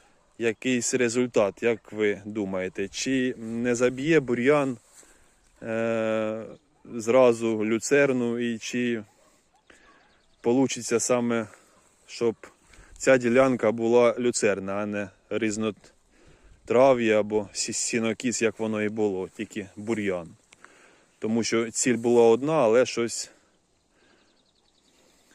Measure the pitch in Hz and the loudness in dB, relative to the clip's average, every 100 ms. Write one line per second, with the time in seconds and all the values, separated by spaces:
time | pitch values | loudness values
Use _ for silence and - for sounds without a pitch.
0 | _ _ _ - 117 107 131 127 113 123 | _ _ _ -6 -4 -2 -2 -2 0 0
1 | 123 120 123 120 101 - 117 113 - 107 | 0 0 0 2 0 0 -2 -2 -6 -2
2 | 107 101 104 107 95 95 92 98 98 - | -2 -2 -6 -6 -4 -4 -6 -6 -8 -6
3 | 131 131 127 117 113 117 123 120 123 127 | -4 -2 -2 -4 -8 -4 -2 0 0 0
4 | 143 156 127 120 123 147 135 120 _ - | 0 2 2 0 2 2 0 -6 _ -20
5 | - _ _ _ _ _ 117 113 117 113 | -20 _ _ _ _ _ -8 -4 -2 -2
6 | 110 110 107 110 110 - _ _ - 117 | -2 -2 -4 -6 -12 -18 _ _ -16 -6
7 | 110 127 127 117 113 107 107 113 - 139 | 2 6 6 4 0 -2 0 -2 0 2
8 | 139 127 120 117 120 113 - 123 123 113 | 2 0 -2 -4 -4 -6 -6 -4 -4 -4
9 | 104 _ _ _ _ _ _ _ _ _ | -8 _ _ _ _ _ _ _ _ _
10 | _ _ _ _ 117 127 131 - 117 117 | _ _ _ _ 0 2 0 -2 -4 -2
11 | - 123 120 117 110 - _ _ _ _ | 0 0 0 -4 -6 -12 _ _ _ _
12 | - - 117 107 - _ _ - - - | -20 -6 -4 -4 -10 _ _ -20 -20 -2
13 | - 131 120 120 135 123 110 117 113 120 | 4 4 4 4 4 2 0 0 2 4
14 | 120 113 120 - 110 98 95 98 104 104 | 4 2 -2 0 0 -2 -4 -6 -6 -6
15 | 98 - - 107 110 104 110 98 - _ | -8 -14 -8 -4 -4 -2 -6 -6 -14 _
16 | _ _ - - - - - 113 135 127 | _ _ -20 -20 -20 -16 0 4 6 4
17 | 113 107 104 107 98 - - 107 - 120 | 2 2 2 -2 -4 -6 -8 -6 -4 -2
18 | 113 107 127 107 110 - 110 107 107 110 | -2 -4 -4 -2 -2 -2 -4 -4 -4 -2
19 | 104 92 90 - 107 110 95 - 104 110 | -2 -2 -6 -10 -12 -12 -12 -10 -6 -4
20 | 101 90 80 - _ _ - _ _ _ | -4 -4 -8 -18 _ _ -20 _ _ _
21 | _ _ 110 117 107 113 113 - 131 117 | _ _ -2 0 0 -2 -2 -2 0 0
22 | 120 120 117 113 139 160 117 117 123 - | 4 6 6 6 2 2 4 4 2 0
23 | 117 - - _ _ _ _ _ _ _ | -6 -6 -12 _ _ _ _ _ _ _
24 | _ _ _ _ _ _ _ _ _ _ | _ _ _ _ _ _ _ _ _ _
25 | _ _ _ | _ _ _